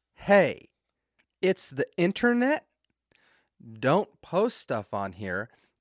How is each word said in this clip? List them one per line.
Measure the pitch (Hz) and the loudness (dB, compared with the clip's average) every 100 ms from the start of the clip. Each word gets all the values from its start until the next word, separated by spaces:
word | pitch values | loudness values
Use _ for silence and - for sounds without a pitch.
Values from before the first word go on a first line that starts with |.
| _ | _
Hey, | - - 202 147 - - _ _ _ _ _ _ _ | -8 4 4 4 0 -14 _ _ _ _ _ _ _
it's | 185 185 - | -2 0 -4
the | 135 - - | -6 -4 0
internet. | 175 196 240 240 254 302 - _ _ _ _ _ _ _ _ _ 120 110 | 0 2 0 2 0 -2 -6 _ _ _ _ _ _ _ _ _ -20 -4
Don't | 127 175 196 _ | 2 2 0 _
post | - 175 233 - | -6 -2 -2 -4
stuff | - 117 101 | -8 -8 -6
on | 104 98 | -6 -6
here | 90 101 90 117 _ _ _ | -8 -6 -6 -8 _ _ _